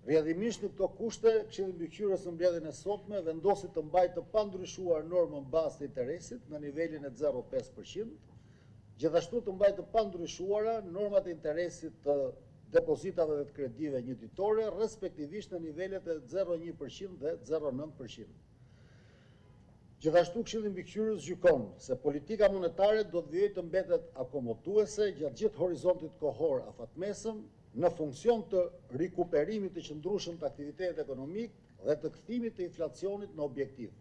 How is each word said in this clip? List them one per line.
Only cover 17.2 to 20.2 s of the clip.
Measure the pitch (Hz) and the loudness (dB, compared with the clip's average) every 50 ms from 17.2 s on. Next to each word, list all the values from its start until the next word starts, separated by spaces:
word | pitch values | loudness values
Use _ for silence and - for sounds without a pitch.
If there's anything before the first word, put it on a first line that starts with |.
| 127 | -4
dhe | 151 170 165 - 120 | -4 -4 -4 -4 -2
zero | 151 160 151 143 127 | -2 0 0 -2 -4
nëntë | 131 147 156 - - 123 | -4 -6 -8 -10 -12 -14
përqind. | 110 - - 107 - - - - _ - - - - - - - - - - - - - - - - - - - - - - - - - - - - - - | -14 -12 -14 -16 -16 -18 -20 -20 _ -20 -20 -20 -20 -20 -20 -20 -20 -20 -20 -20 -20 -20 -20 -20 -20 -20 -20 -20 -20 -20 -20 -20 -20 -20 -20 -20 -20 -20 -2
Gjithashtu, | - 156 151 175 | 0 6 8 8